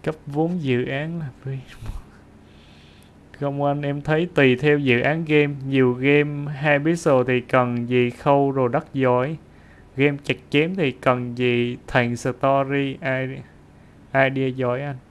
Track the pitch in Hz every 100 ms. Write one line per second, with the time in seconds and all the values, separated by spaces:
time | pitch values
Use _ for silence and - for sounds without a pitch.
0 | - - - 143 165 180 139 123 127 139
1 | 156 170 147 - 135 131 131 - - -
2 | - - - - - - - - - -
3 | - - - - 143 143 143 143 143 143
4 | 147 156 175 - 135 123 151 147 139 120
5 | 135 160 160 151 147 143 135 135 127 123
6 | 135 147 147 147 147 143 151 143 147 170
7 | 165 131 123 127 120 131 123 120 120 123
8 | 123 - 147 139 139 135 123 139 - 139
9 | 127 123 135 165 - - - - - 131
10 | 143 143 - 135 - 143 165 190 143 127
11 | 135 123 123 120 123 120 120 127 - 131
12 | 120 120 131 123 135 139 135 139 139 135
13 | 135 131 131 135 - - - - - -
14 | - 135 135 135 135 127 123 123 143 131
15 | _